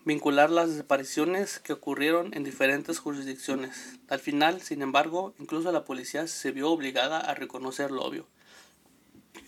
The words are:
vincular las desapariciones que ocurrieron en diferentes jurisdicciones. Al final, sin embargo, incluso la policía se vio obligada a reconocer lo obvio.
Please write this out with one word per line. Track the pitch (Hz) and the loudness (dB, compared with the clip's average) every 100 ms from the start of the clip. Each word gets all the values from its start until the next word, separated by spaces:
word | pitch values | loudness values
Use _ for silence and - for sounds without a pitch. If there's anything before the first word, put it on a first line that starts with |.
| 156 | -2
vincular | 151 147 143 151 | 2 4 6 8
las | 170 170 | 6 2
desapariciones | 151 - 139 135 151 156 190 196 - | -2 2 2 2 0 2 2 -2 -6
que | - | -8
ocurrieron | 147 - 139 147 170 175 | -6 -4 0 2 2 0
en | 151 139 | -6 -6
diferentes | 131 135 143 170 165 | 2 2 2 -2 -6
jurisdicciones. | 147 143 135 131 - 135 131 - - - - | -4 -6 -6 -8 -4 -4 -4 -10 -16 -16 -6
Al | 139 | -4
final, | - 143 156 180 | -2 4 4 2
sin | - 143 | -6 -4
embargo, | 143 139 156 175 196 - | 2 4 4 -2 -4 -10
incluso | - 156 175 | -6 -2 0
la | 160 | 0
policía | - 127 123 143 160 | -2 -10 -6 -4 -4
se | - 135 | -4 -4
vio | 135 147 | 0 0
obligada | 165 135 127 135 160 | 2 0 0 0 0
a | - | -2
reconocer | 139 123 127 131 131 143 | -4 -6 -8 -8 -4 -4
lo | 131 | -2
obvio. | - - - _ - - - _ _ _ _ - _ - | -4 -6 -12 _ -20 -20 -20 _ _ _ _ -20 _ -20